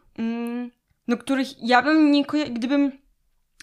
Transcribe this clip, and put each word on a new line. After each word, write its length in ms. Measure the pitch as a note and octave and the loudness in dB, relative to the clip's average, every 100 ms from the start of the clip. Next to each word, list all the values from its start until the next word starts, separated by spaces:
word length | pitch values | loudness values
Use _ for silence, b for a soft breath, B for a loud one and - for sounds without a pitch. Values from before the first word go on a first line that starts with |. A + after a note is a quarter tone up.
| b - | b -8
mm, 540 | A3+ A#3 A#3 A#3+ B3 - _ _ - | -6 -4 -6 -8 -10 -14 _ _ -6
no, 100 | A#3+ | -4
których 300 | - C4+ C4 - | -2 -2 -2 -6
ja 200 | A#3 B3 | 2 2
bym 300 | C4 D#4 D4 | 4 4 4
nie 140 | C#4+ C#4+ | 4 0
koja-, 240 | D4+ C#4 | -4 -4
gdybym, 420 | A#3 A#3+ C#4+ C#4+ C4+ _ _ _ _ _ - | -4 -2 0 0 -4 _ _ _ _ _ -14